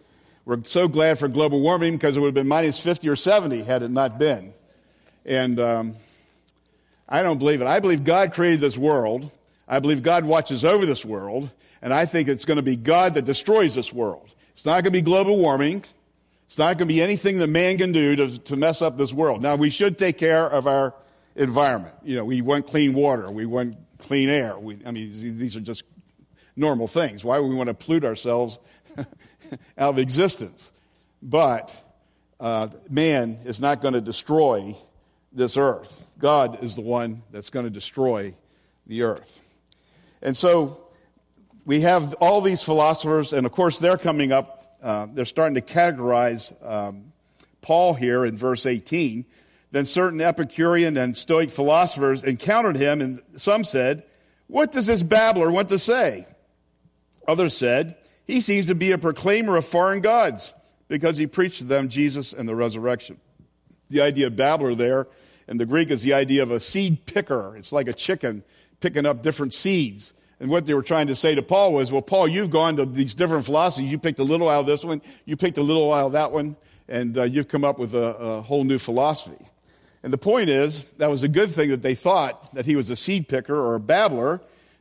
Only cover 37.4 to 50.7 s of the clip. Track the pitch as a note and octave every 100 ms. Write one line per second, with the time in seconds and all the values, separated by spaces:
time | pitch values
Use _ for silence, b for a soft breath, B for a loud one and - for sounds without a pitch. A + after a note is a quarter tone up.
37.4 | - C3 A#2+ G2+ - - C3 A2 G2 F2
38.4 | _ _ _ _ - A2+ A#2 G2+ - -
39.4 | _ _ _ b b b b b - C3
40.4 | C#4 F3 C#3+ D3 - b b _ _ _
41.4 | _ - - D3 F3 F3+ C#3+ - E3+ G#3
42.4 | G3 F#3 - D#3 D3+ D#3+ D#3 D#3 C#3 C#3+
43.4 | B2 - F3 - E3+ F3+ F3 D3+ C#3 C3+
44.4 | - - _ _ B2+ G#2 G#2+ C#3 A#2+ -
45.4 | D#3+ C3+ - E3+ F3 C3+ A#2+ A#2+ A#2+ A#2
46.4 | - - - G#2+ G2+ G2+ A#2+ _ b b
47.4 | b _ - E3 F3+ C#3 B2 B2 B2 G#2+
48.4 | B2+ B2 C3 A#2+ - E3 C#3+ A2 B2+ b
49.4 | b b b C#3 C#3 F3 F#3 D#3+ E3 E3
50.4 | C#3 - E3+